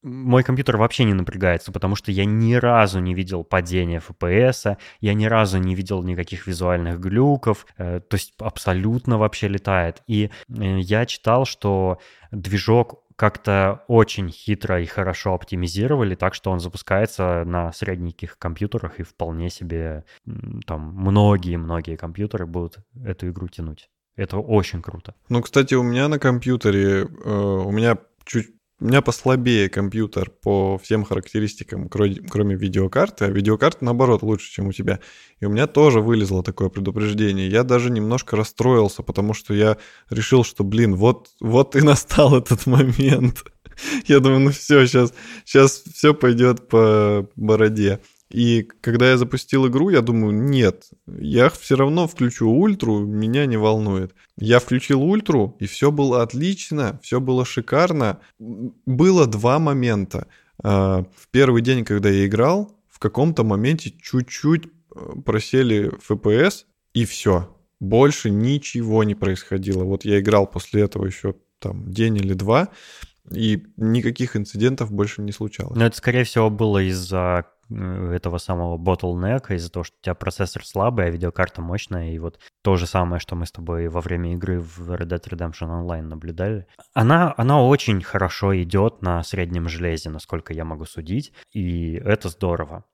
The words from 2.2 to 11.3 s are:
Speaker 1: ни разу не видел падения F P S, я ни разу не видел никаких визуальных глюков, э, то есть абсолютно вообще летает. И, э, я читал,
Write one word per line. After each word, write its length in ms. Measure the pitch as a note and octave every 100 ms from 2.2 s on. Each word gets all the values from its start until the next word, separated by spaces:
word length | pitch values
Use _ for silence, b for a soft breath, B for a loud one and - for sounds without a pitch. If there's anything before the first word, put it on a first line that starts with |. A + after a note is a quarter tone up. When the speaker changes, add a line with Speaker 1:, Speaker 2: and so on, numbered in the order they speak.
| G2+
Speaker 1:
ни 300 | G#2+ A2+ A#2+
разу 440 | A#2+ A#2 G#2 F#2+
не 140 | F2+
видел 300 | F2+ F#2 F#2
падения 540 | E2 F#2+ E2+ F#2 F2 E2+
F 120 | - F#2
P 100 | F2 F#2+ B2+
S, 160 | B2+ A2 G2+ B B
я 140 | G#2
ни 120 | G#2 A2
разу 340 | A2+ G#2 F#2+
не 160 | F#2 F#2
видел 260 | F#2 F#2+
никаких 440 | F2+ F2+ F2 F#2 -
визуальных 520 | F2 F2+ F2 E2+ E2+
глюков, 680 | F#2 G#2 C#3 C#3 A#2 G#2 - _
э, 220 | F2+ F2
то 160 | - G2
есть 180 | - _
абсолютно 800 | A2 - - F#2 G2+ A#2 B2 A2+
вообще 280 | G#2+ - G#2
летает. 540 | G2 - F#2+ E2+ - -
И, 240 | G#2+ G#2 B B
э, 300 | A#2+ G2 F#2+
я 260 | F#2 G#2 B2
читал, 400 | - -